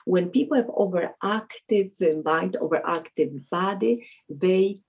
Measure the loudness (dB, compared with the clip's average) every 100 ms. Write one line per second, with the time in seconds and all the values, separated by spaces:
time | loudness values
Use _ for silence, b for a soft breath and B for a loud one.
0 | 0 0 2 0 2 0 2 2 2 0
1 | -4 -4 -4 -4 -6 -12 -2 0 0 0
2 | 0 0 0 0 0 -2 -2 -2 -2 -4
3 | -4 -2 -2 -4 -6 -4 -2 0 0 0
4 | B B -18 -2 2 4 2 -2